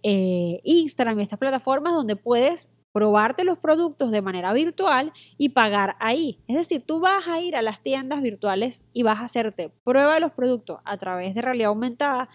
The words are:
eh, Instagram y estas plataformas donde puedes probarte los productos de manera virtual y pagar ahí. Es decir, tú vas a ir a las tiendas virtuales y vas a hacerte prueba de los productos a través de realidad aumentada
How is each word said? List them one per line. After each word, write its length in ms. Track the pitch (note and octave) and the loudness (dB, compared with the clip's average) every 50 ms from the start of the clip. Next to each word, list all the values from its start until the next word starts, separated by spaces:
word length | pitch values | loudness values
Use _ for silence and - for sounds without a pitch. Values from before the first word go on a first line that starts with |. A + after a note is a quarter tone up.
| - | 0
eh, 560 | G#3+ G3 G3 F#3 F#3 F3+ F3 F3 E3+ E3+ - - | 0 2 2 2 2 0 0 0 -2 -4 -4 0
Instagram 560 | - E4 F4 D#4+ C#4+ - - B3 A3+ A3 G#3 | 4 4 4 4 2 0 -2 -2 0 0 -2
y 40 | G#3 | -2
estas 140 | G#3 G#3 - | -4 -4 -4
plataformas 560 | C4+ C4+ C4 B3+ - C4 C4+ C#4 C#4+ F4 E4+ | -2 -2 -2 -2 0 0 0 0 0 0 0
donde 200 | D#4+ C4 G#3+ G#3 | 0 0 -2 -4
puedes 560 | G3 - A#3+ A#3+ A#3+ B3+ C#4 F4 E4 - - _ _ _ _ - | -4 0 0 2 4 4 2 0 -2 -8 -16 _ _ _ _ -2
probarte 500 | G#3 G#3+ G#3+ G#3 G#3 G#3+ A#3 C4 - F4+ | 0 2 4 4 4 4 2 0 0 0
los 160 | F#4 E4+ - | 0 0 0
productos 540 | - D#4+ D#4 D#4+ E4+ E4 C#4+ - C#4 A#3 G#3+ | 2 2 2 2 2 0 -2 -2 -2 0 0
de 100 | G#3 F#3+ | 0 -2
manera 300 | F#3+ F#3 F3+ F3 F#3 G#3+ | -2 -4 -4 -2 0 2
virtual 600 | C4+ D#4+ E4 - - F#4+ F#4 C#4 B3+ C#4+ D#4 - - - - _ | 2 2 0 -2 0 0 2 2 2 0 -2 -6 -14 -20 -14 _
y 120 | - C#4+ C4 | -2 -2 0
pagar 480 | - B3+ A3+ G#3+ G3+ G3+ G3 G3 - - | 2 4 2 4 2 0 0 0 -2 -4
ahí. 400 | A3 A3 A#3+ D#4 E4 C4+ F#3 _ _ | -2 -2 0 0 -2 -4 -6 _ _
Es 100 | - A#3+ | -4 -2
decir, 260 | D#4 F4 - D#4+ C4+ - | -2 -2 -2 -2 -4 -4
tú 140 | - D#4 E4 | -4 -4 0
vas 260 | F4+ F#4 G4 G4 F#4 | 2 2 2 0 -2
a 140 | F4 E4+ E4 | -4 -4 -4
ir 160 | F4 F4 D#4 | -4 -4 -4
a 60 | B3 A3+ | -2 -4
las 200 | A3 G#3 - - | -4 -4 -6 -6
tiendas 400 | C4+ C4+ C4+ C4 C4 D4 C#4+ C4+ | -6 -4 -4 -4 -6 -6 -4 -4
virtuales 600 | A#3 G#3 - - G3+ F#3+ F#3+ A3+ B3 A#3+ - - _ - | -4 -4 -4 -4 -2 -2 -2 -2 -4 -6 -10 -16 _ -4
y 100 | A#3+ A#3+ | 0 2
vas 160 | A3 G#3+ G#3 | 2 2 0
a 60 | A#3+ | -2
hacerte 480 | A#3 - B3 A3 A3 - - E3+ - _ _ - | -6 -4 -4 -4 -4 -4 -8 -10 -10 _ _ -2
prueba 320 | A#3+ B3+ C4+ C#4+ D4 D#4 | 0 2 4 4 4 4
de 60 | D#4+ | 2
los 100 | E4 D#4 | 0 -2
productos 480 | - - B3+ B3+ B3 A3+ - - D#3+ - - | -2 -2 -2 0 -2 -2 -4 -10 -16 -12 -10
a 120 | - G3+ | -8 -8
través 380 | F#3+ - F#3 F#3 F3+ F3+ G3 F#3+ | -8 -6 -6 -6 -6 -6 -6 -6
de 80 | A3+ A#3 | -4 -2
realidad 280 | B3+ B3+ A#3+ A3 G#3 | -2 0 0 2 0
aumentada 580 | G#3+ A3 A#3+ B3+ A#3+ - D4 C#4+ C4+ B3 B3+ - - | 0 0 -2 -4 -2 -2 -2 0 0 -2 -4 -6 -10